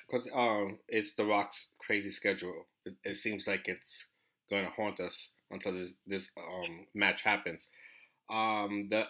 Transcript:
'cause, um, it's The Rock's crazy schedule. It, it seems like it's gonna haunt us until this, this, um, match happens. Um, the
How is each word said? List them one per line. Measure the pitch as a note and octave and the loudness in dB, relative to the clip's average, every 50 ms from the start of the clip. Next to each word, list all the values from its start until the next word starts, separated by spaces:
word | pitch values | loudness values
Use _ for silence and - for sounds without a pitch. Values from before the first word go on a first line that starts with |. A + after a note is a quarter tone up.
| - - | -4 -2
'cause, | - B2 A#2+ - - | -2 -2 -2 0 2
um, | C3 B2 A#2 A2 G#2 G2+ G2 G2+ - _ - | 4 4 6 6 4 2 0 -2 -8 _ 0
it's | A#2+ A2 G#2 - - | 0 0 0 0 0
The | - G#2+ | 0 4
Rock's | G#2 G#2 G2+ G2 - - - - - _ - | 4 4 4 4 2 -2 -4 -4 -6 _ -12
crazy | - - A2 G#2 G2+ G2 | -2 0 0 0 0 -2
schedule. | F#2 - - G#2 G2 F#2+ F2 F2+ E2+ D#2+ - _ _ _ - | -4 0 2 2 2 2 0 -6 -8 -8 -12 _ _ _ -12
It, | F#2+ F#2+ - - | -12 -12 -8 -6
it | G2+ G2+ | -6 -2
seems | - - A2 G#2+ G2 - G#2 | -2 0 -2 -2 -2 0 0
like | G2 F#2+ - - | 0 0 0 -2
it's | F#2 - - - - - - - _ _ _ _ _ _ _ - | -6 -4 -4 -6 -6 -6 -8 -10 _ _ _ _ _ _ _ -2
gonna | G#2 G2+ F#2+ F2 | 0 0 0 0
haunt | - - G#2+ G#2 G2 - | -2 -2 -2 -2 -2 -2
us | F#2 - - - - - _ _ _ - | -4 -4 -4 -6 -10 -12 _ _ _ -12
until | F#2+ F#2+ - G#2 F#2 | -10 -6 -4 -2 -2
this, | F#2 F2+ F2+ - _ - | -2 -4 -6 -8 _ -8
this, | - G2 F#2+ F#2+ - - - | -6 -4 -4 -4 -6 -10 -12
um, | F2 E2+ F2+ F#2 F2 E2+ E2 E2+ G2 - - | -10 -8 -6 -6 -6 -6 -8 -10 -14 -10 -2
match | G#2 G2+ F#2+ F2+ - | 2 4 4 4 4
happens. | - A2 G#2 G#2 - F2 E2+ E2 - - - - - - - - - _ _ _ _ - | 4 2 2 2 2 -4 -6 -6 -8 -12 -14 -20 -20 -20 -20 -20 -20 _ _ _ _ -4
Um, | A2 A2 A2 A2 A2 G#2+ G#2 G2+ G#2 G2+ G2+ G2 | 0 2 2 4 4 2 2 0 0 -2 0 2
the | G#2+ G#2+ A2+ | 2 2 4